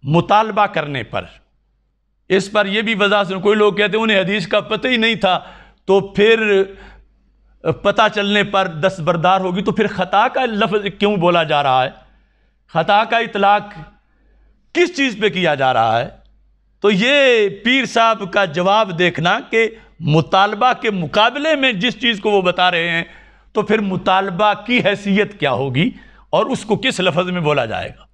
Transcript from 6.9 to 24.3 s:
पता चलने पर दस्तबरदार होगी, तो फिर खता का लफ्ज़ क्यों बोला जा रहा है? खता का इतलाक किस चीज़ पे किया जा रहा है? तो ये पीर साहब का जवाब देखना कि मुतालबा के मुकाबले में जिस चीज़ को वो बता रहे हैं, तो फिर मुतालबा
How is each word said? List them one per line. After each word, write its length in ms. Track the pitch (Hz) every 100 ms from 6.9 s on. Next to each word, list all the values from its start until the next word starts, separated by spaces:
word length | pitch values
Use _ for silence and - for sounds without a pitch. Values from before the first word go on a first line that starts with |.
| - _ _ _ _ _ _
पता 440 | - - 202 202 220
चलने 340 | 208 202 208 202
पर 220 | 202 185 160
दस्तबरदार 600 | 185 185 156 170 170 190
होगी, 200 | 185 180
तो 100 | 185
फिर 140 | 202 208
खता 380 | - - 196 240
का 140 | 254 254
लफ्ज़ 420 | 208 220 208 196
क्यों 300 | - 202 208
बोला 240 | 170 175 156
जा 160 | 147
रहा 220 | 143 131
है? 100 | 127 - _ _ _ _ _ _ _
खता 300 | 165 165 208 226
का 140 | 226
इतलाक 520 | 233 208 196 208 208 - 151 _ _ _ _ _ _ _ _ -
किस 200 | 349 349
चीज़ 240 | 269 208
पे 80 | 220
किया 260 | 180 170 143
जा 160 | 131
रहा 260 | 123 113 113
है? 260 | 131 - _ _ _ _ _ _ 202
तो 40 |
ये 560 | 202 233 285 269 240 202 196
पीर 240 | 233 262 240
साहब 420 | 233 226 214 196
का 140 | 202 196
जवाब 440 | 151 180 208 214
देखना 460 | 165 175 170 170 214 -
कि 160 | 226 226 220 - _
मुतालबा 680 | 160 151 156 190 202 214 247 247
के 160 | 233
मुकाबले 640 | 196 156 208 220 262 302 302
में 240 | 269 208
जिस 200 | 240 -
चीज़ 180 | 247 214
को 100 | 220
वो 100 | 202
बता 240 | 180 180 180
रहे 200 | 175 170
हैं, 160 | 165 170 - - _ _ -
तो 80 |
फिर 180 | 202 220
मुतालबा 680 | 202 185 - 185 196